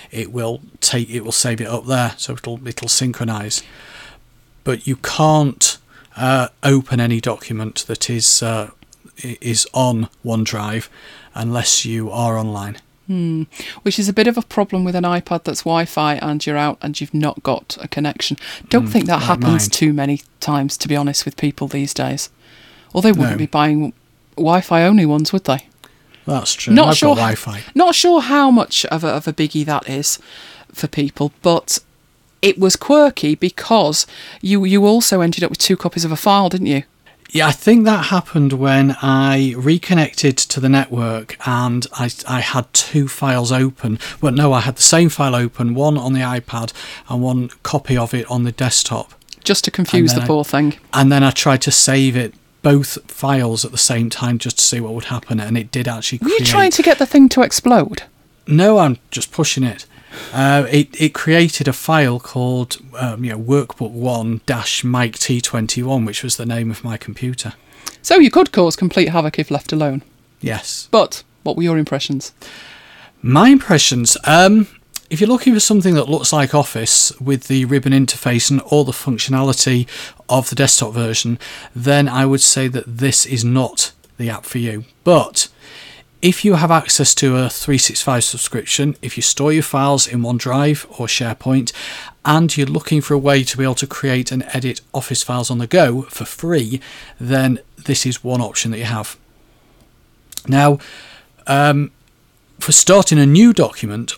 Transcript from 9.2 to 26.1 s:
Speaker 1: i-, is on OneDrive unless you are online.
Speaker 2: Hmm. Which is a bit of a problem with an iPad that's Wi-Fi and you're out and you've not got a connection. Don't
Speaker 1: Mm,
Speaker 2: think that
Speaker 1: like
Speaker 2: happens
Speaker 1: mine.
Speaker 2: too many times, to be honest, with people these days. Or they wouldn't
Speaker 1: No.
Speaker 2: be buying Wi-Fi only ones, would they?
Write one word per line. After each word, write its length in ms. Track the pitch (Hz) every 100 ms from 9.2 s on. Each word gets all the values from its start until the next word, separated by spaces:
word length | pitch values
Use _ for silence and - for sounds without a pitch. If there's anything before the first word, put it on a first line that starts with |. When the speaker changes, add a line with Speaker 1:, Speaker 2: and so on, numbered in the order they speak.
Speaker 1:
i-, 140 | 127 117
is 260 | 120 113 -
on 360 | - 127 117 110 _
OneDrive 640 | 123 113 110 110 104 117 - - - - - -
unless 500 | 113 120 113 - 113
you 240 | 113 110
are 280 | 107 120 113
online. 400 | 110 101 101 104 _ _ -
Speaker 2:
Hmm. 360 | 185 170 160 160 - - -
Which 160 | 202 196
is 100 | 202
a 40 |
bit 120 | 202 226
of 100 | 233
a 40 |
problem 420 | - - 202 190
with 120 | 185 180
an 80 |
iPad 400 | 175 175 - 170
that's 180 | - 143
Wi-Fi 540 | - 165 170 - 151 147
and 280 | 151 147
you're 140 | 151 147
out 220 | 147 -
and 180 | - 147
you've 140 | 143
not 300 | 151 151 -
got 340 | - 131 - -
a 80 | -
connection. 480 | - 147 - - - - - -
Don't 180 | 240 220
Speaker 1:
Mm, 40 |
Speaker 2:
think 140 | 226 170
that 120 | 170
Speaker 1:
like 60 | 120
Speaker 2:
happens 380 | 131 123 165 101
Speaker 1:
mine. 40 |
Speaker 2:
too 240 | - 156
many 280 | 147 139 143 - -
times, 360 | - 143 139 -
to 100 | 151
be 80 | 147
honest, 280 | 143 139
with 140 | - -
people 300 | 147 - 143
these 260 | 143 139
days. 360 | - 131 139 - _ _ - - _ _
Or 100 | 180
they 80 | 214
wouldn't 220 | 180 123
Speaker 1:
No. 40 | 104
Speaker 2:
be 80 | 151
buying 480 | 151 151 151 147 - _ _ _ -
Wi-Fi 460 | 160 180 180 170
only 220 | 170 214 160
ones, 260 | 147 156
would 120 | 190
they? 240 | - 131 - _ - _ _